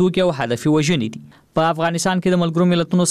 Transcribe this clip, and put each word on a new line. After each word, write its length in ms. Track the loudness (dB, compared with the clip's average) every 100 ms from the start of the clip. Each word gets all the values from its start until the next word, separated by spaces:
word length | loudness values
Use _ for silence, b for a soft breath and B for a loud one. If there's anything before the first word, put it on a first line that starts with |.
توکي 240 | 0 2
او 80 | 0 0
هدفي 320 | -4 -2 0
وژنې 360 | 2 2 -2 -4
دي. 80 | -8 B B _ -2
په 80 | 0
افغانستان 500 | 0 -2 -2 -2 0
کې 100 | 0
د 80 | 0
ملګرو 260 | 0 2 2
ملتونو 340 | 2 0 0 2